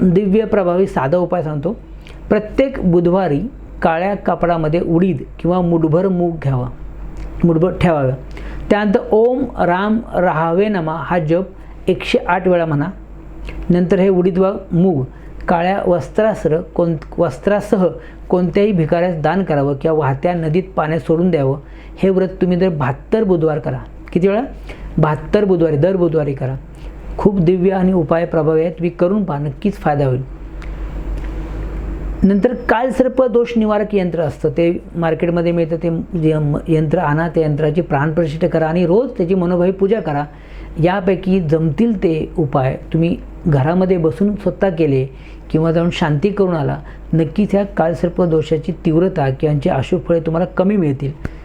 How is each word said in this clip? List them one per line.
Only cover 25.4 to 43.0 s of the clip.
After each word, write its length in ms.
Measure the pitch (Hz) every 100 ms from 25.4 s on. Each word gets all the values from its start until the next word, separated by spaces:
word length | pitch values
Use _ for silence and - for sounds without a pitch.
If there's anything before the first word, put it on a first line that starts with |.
| 202
बुधवारी, 320 | 175 160 143
दर 180 | 175 190
बुधवारी 380 | 170 156 147
करा. 220 | 135 127 131 - - - - - -
खूप 220 | 202 196
दिव्य 320 | 165 185 185
आणि 220 | 190 185
उपाय 320 | 185 143 165 175
प्रभावी 360 | 170 151 160
आहे, 80 | 170
तुम्ही 200 | 165 170
करून 340 | 170 180 214
पहा, 160 | 175 143
नक्कीच 340 | 147 131 208
फायदा 320 | - 156 143 135
होईल. 160 | 123 - - - - - - - - - - - - - - - - - - - -
नंतर 300 | 190 202 240
कालसर्प 720 | - - 220 262 - 262 254
दोष 300 | 254 233 233 233
निवारक 380 | 214 208 208 202
यंत्र 240 | 180 160
असतं, 300 | 151 - 156
ते 340 | 143 170 180 - 170
मार्केटमध्ये 560 | 165 160 175 175 170
मिळतं, 240 | 170 165 165
ते 440 | 170 165 - 170
जे 140 | 156
म-, 240 | 156 147 147 -
यंत्र 300 | 156 156 165
आणा, 320 | 151 151 170
त्या 140 | 160
यंत्राची 380 | 156 147 156 151
प्राणप्रतिष्ठा 680 | 160 143 151 156 160 160 175
करा 200 | 165 156
आणि 180 | 170 175
रोज 240 | 196 262 -
त्याची 180 | 170 190
मनोभावी 360 | 175 180 180
पूजा 280 | 190 196 220
करा. 260 | 160 143 147 - - - - -
यापैकी 560 | 165 196 185 175 185 190
जमतील 560 | 156 156 165 135 233 202
ते 340 | 170 156 156 -
उपाय 400 | 147 139 131 - -
तुम्ही 240 | 160